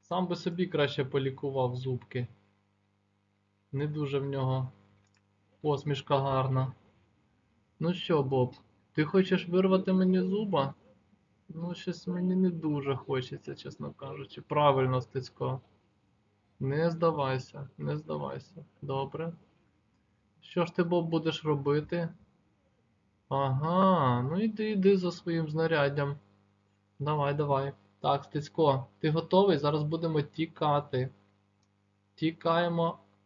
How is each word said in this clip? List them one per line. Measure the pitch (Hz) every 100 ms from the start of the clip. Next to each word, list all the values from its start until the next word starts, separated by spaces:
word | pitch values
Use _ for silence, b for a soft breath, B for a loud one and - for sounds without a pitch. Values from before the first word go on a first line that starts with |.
Сам | _ 175 175
би | 170
собі | 185 170 180
краще | 151 143 143 131
полікував | 139 135 135 143 135 127 123
зубки. | 131 127 - 127 123 - _ _ _ _ _ _ _ _ _ _ _ _ _
Не | 135 151
дуже | 151 143 139
в | 139
нього | 139 131 131 131 - _ _ _ _ _ _ _ _
посмішка | 151 143 147 139 - 139
гарна. | 135 135 131 131 131 - _ _ _ _ _ _ _ _ _ _
Ну | 160
що, | 180 - 160
Боб, | 131 135 123 - _ _ _
ти | - 151
хочеш | 190 185 180 -
вирвати | 180 190 190 190
мені | 185 185 185
зуба? | 185 196 214 160 139 - _ _ _ _ _ _ _
Ну, | 160 170 175
щось | - 170 185
мені | 180 180 185
не | 185
дуже | 165 156 147 139 131
хочеться, | - 135 127 143 - 135
чесно | 139 - 143
кажучи. | - 135 139 135 -
Правильно, | - 147 147 135 131 127
Стецько. | 127 135 123 _ 131 131 _ _ _ _ _ _ _ _ _ _
Не | 135 143 170
здавайся, | 165 165 156 135 131 - 143 139 -
не | 147 151
здавайся. | 156 151 143 135 - - - _
Добре. | 143 135 135 147 165 170 _ _ _ _ _ _ _ _ _ _ -
Що | 180 170
ж | -
ти, |
Боб, | 170 175 165
будеш | 160 156 151 151
робити? | 147 143 147 151 175 165 - _ _ _ _ _ _ _ _ _ _ _
Ага, | 135 139 131 156 180 190 180 131 123
ну | 127 175
іди, | 220 214 214
іди | 208 190 196
за | 180
своїм | 175 - 165 156
знаряддям. | 156 160 160 139 143 143 143 - _ _ _ _ _ _ _
Давай, | 143 151 143
давай. | 147 143 139 139 - _ _
Так, | 143 139
Стецько, | - 151 147 - 156 135 127 _
ти | 156
готовий? | 160 165 185 202 151
Зараз | 147 151
будемо | 151 165 165 156
тікати. | 143 - 160 - 151 143 143 127 131 - _ _ _ _ _ _ _ _ _ -
Тікаємо. | 156 165 165 165 175 170 165 - _ _